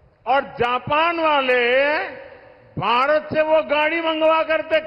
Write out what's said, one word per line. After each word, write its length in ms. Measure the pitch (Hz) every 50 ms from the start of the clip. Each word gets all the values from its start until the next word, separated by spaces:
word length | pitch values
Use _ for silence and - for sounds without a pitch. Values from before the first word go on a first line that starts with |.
| _ _ _ _ -
और 180 | 220 254 277 277 277 - -
जापान 600 | 233 240 247 254 247 - 294 302 320 339 339 330
वाले 420 | 320 311 302 285 269 262 254 247 240 240 247 262 277 285 302 330 381 349 294 - - - - - - - - - - - -
भारत 520 | - 170 202 233 240 262 285 302 311 302 - -
से 80 | 311 311
वो 200 | 311 311 320 302
गाड़ी 380 | - 294 294 302 302 320 339
मंगवा 420 | 330 320 320 311 320 311 320 320 311
करके 380 | 302 320 311 311 311 320 311 311